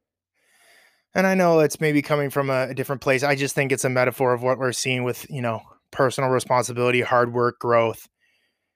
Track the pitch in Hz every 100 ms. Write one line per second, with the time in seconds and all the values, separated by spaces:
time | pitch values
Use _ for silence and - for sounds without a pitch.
0 | _ _ _ _ _ _ _ _ _ _
1 | _ 185 190 190 175 165 151 - 156 147
2 | 143 147 143 143 139 131 131 131 131 135
3 | 147 131 143 139 139 - 139 131 135 127
4 | 127 - 127 123 127 131 131 113 139 127
5 | 123 117 - 139 120 110 - _ _ -
6 | 135 - 131 127 - 127 120 120 123 123
7 | 117 123 120 120 120 - 120 117 113 110
8 | - _ _ _ _ _ _